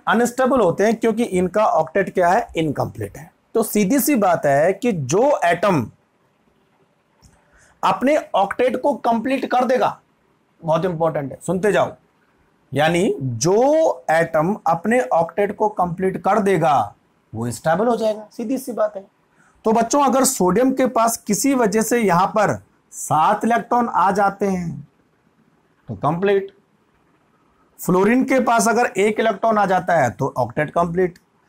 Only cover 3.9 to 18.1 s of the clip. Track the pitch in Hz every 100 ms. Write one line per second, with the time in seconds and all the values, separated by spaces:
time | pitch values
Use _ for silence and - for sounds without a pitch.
3.9 | 277 277 285 190 165 147 139 165 190 247
4.9 | 185 127 170 269 285 175 170 208 170 110
5.9 | - _ _ _ _ _ _ _ _ _
6.9 | _ _ _ - _ _ _ _ - 170
7.9 | 196 254 302 - - 196 - 247 220 285
8.9 | 233 - 233 233 269 262 247 247 254 170
9.9 | - _ _ _ _ _ _ 165 165 180
10.9 | 160 165 151 139 - - 180 208 180 127
11.9 | - _ _ _ _ _ _ - 135 156
12.9 | 170 180 - 135 117 156 202 262 311 320
13.9 | - - 160 165 156 160 214 - 170 214
14.9 | 247 254 165 170 - 202 202 214 214 180
15.9 | 170 190 180 190 208 196 185 160 139 104
16.9 | - _ _ _ 107 120 117 160 165 233
17.9 | 226 220